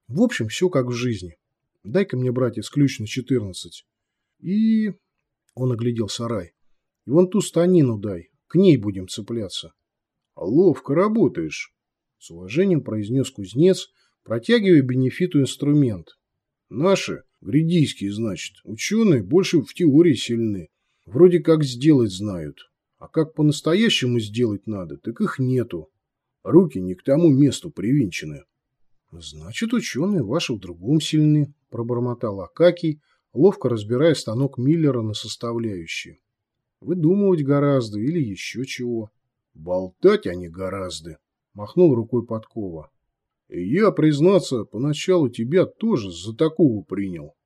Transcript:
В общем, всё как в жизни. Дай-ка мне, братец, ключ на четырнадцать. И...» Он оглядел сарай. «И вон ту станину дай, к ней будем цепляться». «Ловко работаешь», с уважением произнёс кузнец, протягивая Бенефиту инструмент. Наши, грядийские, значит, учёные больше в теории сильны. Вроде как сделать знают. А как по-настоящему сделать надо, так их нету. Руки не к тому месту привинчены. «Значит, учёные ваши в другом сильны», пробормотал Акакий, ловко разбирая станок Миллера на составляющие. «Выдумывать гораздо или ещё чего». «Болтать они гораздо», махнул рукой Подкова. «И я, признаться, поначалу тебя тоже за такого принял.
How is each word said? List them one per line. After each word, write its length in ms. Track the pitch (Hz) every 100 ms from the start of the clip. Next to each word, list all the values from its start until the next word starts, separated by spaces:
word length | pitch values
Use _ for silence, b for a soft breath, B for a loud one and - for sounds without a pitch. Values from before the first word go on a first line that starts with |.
| _
В 140 | 123
общем, 260 | 233 - 110
всё 220 | - 123
как 160 | 135 123
в 60 |
жизни. 440 | 120 123 107 90 - _ _ _ _
Дай-ка 320 | 95 147 196 131
мне, 160 | 127
братец, 380 | 123 127 110 104
ключ 300 | 147 139 -
на 60 | 107
четырнадцать. 800 | - 120 127 101 90 87 - _ _ _ _ _ _
И...» 520 | - 202 220 220 214 - _ _ _ _ _
Он 180 | - 127
оглядел 360 | 113 117 117 104
сарай. 440 | - 117 113 87 _ _ _ _ _ -
«И 40 |
вон 180 | 147 185
ту 140 | 202
станину 560 | - 170 175 180 135 110
дай, 320 | 104 90 - _ _
к 80 |
ней 220 | 165 196 135
будем 320 | 101 95 92
цепляться». 640 | - 104 117 98 - 82 _ _ _ _ _ _ -
«Ловко 580 | 87 135 190 135 -
работаешь», 800 | 143 208 220 156 - 80 - - _ _ _ _ _
с 120 | -
уважением 520 | 82 92 131 196 165
произнёс 480 | 120 107 104 127 127
кузнец, 580 | - 95 113 175 180 - _ _ _
протягивая 580 | - 117 117 240 196 170
Бенефиту 580 | 131 127 131 - 180 151
инструмент. 760 | 131 - 143 147 135 98 - _ _ _ _ _ _
Наши, 540 | 98 175 196 - - _ _
грядийские, 720 | 107 127 160 175 131 - 98
значит, 420 | 104 113 87 - _
учёные 600 | - 107 - 220 226 143
больше 360 | 92 160 190 170
в 140 | -
теории 400 | - 170 135 175
сильны. 540 | 120 - 117 113 98 80 _ _ _
Вроде 360 | _ 117 180 170
как 240 | 156 156
сделать 480 | 143 120 143 147 110
знают. 580 | 92 104 92 73 71 _ _ _ _
А 100 | -
как 260 | - 151
по-настоящему 840 | - 151 147 - 175 226 - 127 120
сделать 460 | 107 107 120 101 -
надо, 300 | 104 87 73
так 220 | - -
их 180 | 202 -
нету. 480 | 127 127 117 82 78 _ _ _ _ _
Руки 380 | - 143 175 180
не 140 | 92
к 80 | 92
тому 260 | - 139 170
месту 400 | 131 143 - 85
привинчены. 760 | - 101 147 107 - 78 71 _ _ _ _ _ _ _
«Значит, 600 | 85 78 76 80 117 226
учёные 480 | 240 - - 170 202
ваши 300 | 101 143 -
в 60 | 113
другом 400 | 87 85 98 156
сильны», 520 | 147 156 151 151 147 _ _
пробормотал 720 | 110 117 123 123 120 113 98
Акакий, 600 | 87 - 175 175 165 151 _ _ _
ловко 360 | 110 180 196 127
разбирая 460 | 117 104 127 165
станок 420 | 151 - 113 139 135
Миллера 460 | 127 165 151 123
на 120 | 110
составляющие. 1040 | 107 110 - 117 117 113 95 80 - - 80 _ _ _ _ _ _
«Выдумывать 640 | 117 180 156 196 202 175
гораздо 560 | 139 143 143 139 113 104
или 220 | 120 175
ещё 440 | 123 95 - 110
чего». 460 | 131 - 123 117 110 _ _ _ _
«Болтать 760 | _ 80 92 92 _ 185 208 98
они 220 | 90 90
гораздо», 720 | 85 95 98 92 80 80 80 _ _ _
махнул 400 | 101 104 170 180
рукой 300 | 120 113 123
Подкова. 640 | 113 113 - 113 101 80 76 _ _ _ _ _ _
«И 200 | 85 90
я, 220 | 151 214
признаться, 760 | 160 156 143 170 196 - 127
поначалу 640 | 101 104 143 147 - 180 135
тебя 380 | 110 117 180 160
тоже 440 | - 226 175 101
за 220 | 82 95
такого 480 | 110 160 160 160 107
принял. 520 | - 95 98 82 76 _